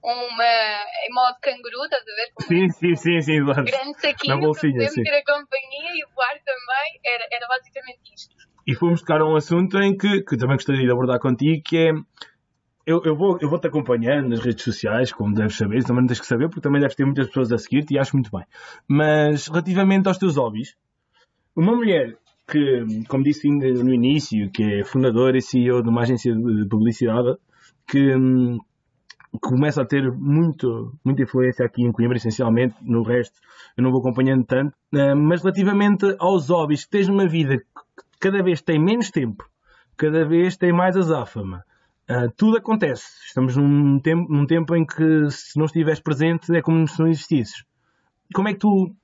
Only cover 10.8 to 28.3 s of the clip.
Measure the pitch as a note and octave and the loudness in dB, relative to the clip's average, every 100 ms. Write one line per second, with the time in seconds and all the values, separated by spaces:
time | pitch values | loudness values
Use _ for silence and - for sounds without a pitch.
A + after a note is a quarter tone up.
10.8 | B2+ B2 B2+ B2 C3+ B2 D3 D#3+ - E3 | 2 0 0 0 0 0 2 0 0 0
11.8 | E3 D#3 - _ - _ _ _ _ _ | 2 0 -6 _ -20 _ _ _ _ _
12.8 | - E3 D#3+ D3+ G3 F3+ D3+ E3 E3 D3 | -2 0 0 0 0 0 0 -2 -2 -4
13.8 | A#2+ A#2+ A2+ C#3+ C3+ A#2 A#2+ A2 - A2 | 0 0 2 0 0 -2 -2 -4 -4 -4
14.8 | - A2+ B2 - G#2 G#2 G#2 - G#2 A2 | -2 0 -2 -2 -2 0 -2 -2 -2 0
15.8 | B2 B2 B2+ A#2+ - A#2+ D3+ E3 C#3+ C#3+ | 0 2 2 0 -2 -2 -2 -4 -2 0
16.8 | C#3+ - C3+ C#3 C3 - B2 A#2 - C3 | 0 0 -2 0 -2 -2 -2 -2 -2 -2
17.8 | D3 C#3 C3+ C#3 A#2 F#2+ - - - - | 0 -2 0 -2 -2 -8 -12 -20 -20 -20
18.8 | _ C#3 D#3 D3+ D3+ D3 D3 D#3+ E3+ F3+ | _ 2 4 4 2 0 -2 -4 -2 2
19.8 | F#3+ F#3+ F#3+ F#3 F#3+ C#3+ A#2+ G#2+ C3+ _ | 4 4 2 0 0 0 -2 -4 -10 _
20.8 | _ _ _ _ _ _ _ - E3+ A#3+ | _ _ _ _ _ _ _ 0 2 2
21.8 | A#3 F3 A#2+ A#2 _ _ - D3+ C#3+ B2+ | 2 0 0 -6 _ _ -4 0 2 0
22.8 | A2+ A2 A2+ C3+ C3+ D3 D3 D3 C3 B2 | -2 -6 -4 0 0 0 0 2 2 2
23.8 | B2 B2+ B2 D3+ C#3 A2 G2+ - G#2+ G2+ | 2 2 2 0 0 -4 -4 -2 -2 0
24.8 | G2 C3+ C3 A2+ C3 C3 B2 B2+ B2 B2 | -2 0 2 4 2 2 0 0 2 2
25.8 | A#2 A#2 A#2 B2+ B2+ A2+ A#2 G#2+ G#2 G#2+ | 2 0 2 0 0 -2 0 -2 0 2
26.8 | A2 A2+ A#2 A2+ B2 C3 _ _ _ _ | 0 2 0 0 0 -2 _ _ _ _
27.8 | - C#3+ C#3 C3 C3 | -4 2 2 4 4